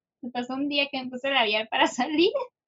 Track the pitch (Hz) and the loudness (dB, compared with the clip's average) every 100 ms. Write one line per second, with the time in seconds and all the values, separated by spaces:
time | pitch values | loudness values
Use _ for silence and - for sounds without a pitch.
0 | _ _ 247 247 247 262 285 285 285 262 | _ _ -10 -8 -6 -4 -2 0 -2 -4
1 | 254 254 269 269 220 214 226 - 294 - | -8 -6 0 2 2 0 -2 2 2 2
2 | 269 302 359 539 508 _ | -2 4 2 2 -6 _